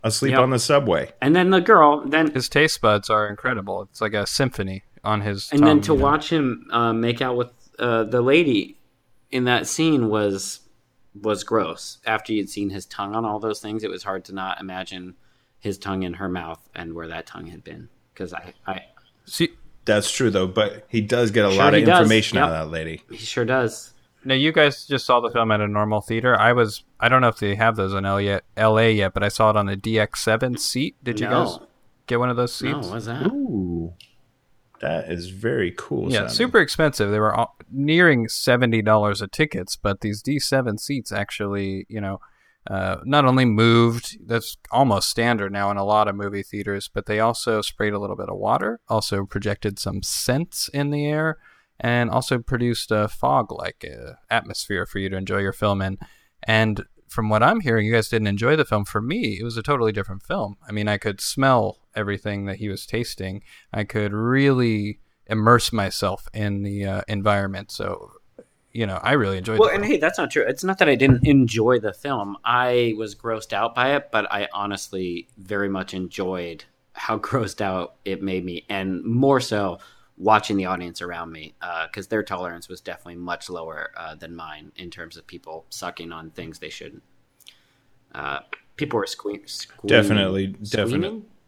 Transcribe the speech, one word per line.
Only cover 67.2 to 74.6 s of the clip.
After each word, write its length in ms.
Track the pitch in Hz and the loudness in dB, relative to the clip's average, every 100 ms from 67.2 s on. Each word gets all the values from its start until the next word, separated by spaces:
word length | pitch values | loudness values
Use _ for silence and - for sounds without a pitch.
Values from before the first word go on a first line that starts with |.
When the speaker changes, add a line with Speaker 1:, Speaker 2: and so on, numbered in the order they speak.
| 104 101 98 98 107 | 2 2 0 -6 -12
Speaker 3:
So, 400 | - 98 92 95 - _ - - _ _ | -8 -8 -8 -12 -20 _ -20 -20 _ _
you 140 | 113 107 | -6 -4
know, 120 | 95 | -2
I 100 | 113 | 2
really 260 | 139 101 95 | 2 2 -2
enjoyed 200 | 95 110 | -2 4
Speaker 2:
Well, 100 | 110 | 4
Speaker 3:
the 40 | 190 | 4
Speaker 2:
and 80 | |
Speaker 3:
film. 80 | 208 | 0
Speaker 2:
hey, 60 | 170 | 0
that's 200 | 156 - | 0 0
not 120 | 156 | -2
true. 140 | 151 107 | 0 0
It's 180 | 135 | -2
not 140 | 185 190 | -4 2
that 100 | 165 | 4
I 60 | |
didn't 320 | 127 135 120 127 | 4 6 6 8
enjoy 520 | 139 120 110 113 123 | 6 6 2 4 2
the 140 | 104 | 0
film. 420 | - 143 127 101 98 | -6 -6 -6 -6 -6
I 500 | - 123 127 123 117 107 | 0 2 2 2 2 -2
was 160 | 110 | -8
grossed 380 | 98 117 110 - | -8 -6 -6 -4
out 200 | 101 117 | -2 -2
by 200 | 123 131 143 | 0 0 0
it, 140 | - | 0
but 200 | 110 101 | -2 -2
I 160 | 104 104 | -4 -4
honestly 760 | 101 | -6